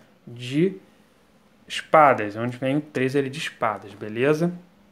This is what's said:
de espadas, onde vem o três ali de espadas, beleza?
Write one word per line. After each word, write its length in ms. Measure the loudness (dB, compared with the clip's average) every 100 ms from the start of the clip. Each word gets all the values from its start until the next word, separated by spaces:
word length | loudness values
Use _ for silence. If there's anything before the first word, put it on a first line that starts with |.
| _ _ -20
de 520 | -16 -6 0 0 -2 -18 _ _ _ _ _ _ _ -14
espadas, 680 | -12 2 6 8 6 0 -4
onde 200 | -6 -4
vem 220 | -2 -2
o 20 |
três 340 | -2 -2 0
ali 140 | 0 -2
de 100 | -6
espadas, 540 | -10 -4 -4 -4 -10
beleza? 580 | -14 -10 -2 0 2 0 -4 -16 _ _